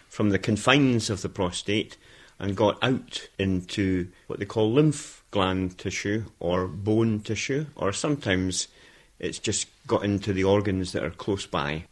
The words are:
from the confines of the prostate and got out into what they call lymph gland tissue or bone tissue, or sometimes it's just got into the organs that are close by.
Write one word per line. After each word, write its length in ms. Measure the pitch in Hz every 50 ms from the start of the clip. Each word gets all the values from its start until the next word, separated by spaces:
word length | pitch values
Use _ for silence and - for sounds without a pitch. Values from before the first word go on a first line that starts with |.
| - _
from 220 | - - 113 104
the 60 | 98 95
confines 720 | - - 110 101 - - 127 147 143 131 123 117 110 -
of 120 | 107 95
the 80 | - 95
prostate 640 | - - 98 90 87 - - - 101 110 - - - - - - - - - - - -
and 200 | 98 98 98 92
got 200 | 110 104 98 - -
out 460 | 120 131 - - - - - - - _ -
into 680 | 98 95 95 90 90 - - - 101 95 92 90 87 87 - - _ -
what 120 | - -
they 60 | 104
call 280 | - - 113 110 107 113
lymph 500 | 139 156 156 143 143 - - - - - _
gland 460 | - 104 95 92 92 95 95 92 92 -
tissue 480 | - 101 92 - - 101 104 113 110 - - _
or 260 | - 85 87 92 92 90
bone 540 | 73 95 98 107 107 113 117 113 110 104
tissue, 460 | 107 - 110 104 - - 135 139 156 143 - -
or 160 | - 95 101
sometimes 760 | - - 156 147 139 - - 95 92 92 92 92 - - - - - - - - - _ _ _ -
it's 200 | - 82 - -
just 300 | - - 104 - - - _ _ -
got 180 | - - 101 -
into 300 | 104 101 98 98 107 98
the 100 | 92 95
organs 480 | 95 98 104 101 104 95 95 92 90
that 120 | - - -
are 80 | 78
close 340 | 82 - - - 101 98 -
by. 380 | - - 85 69 71 76 80 85 -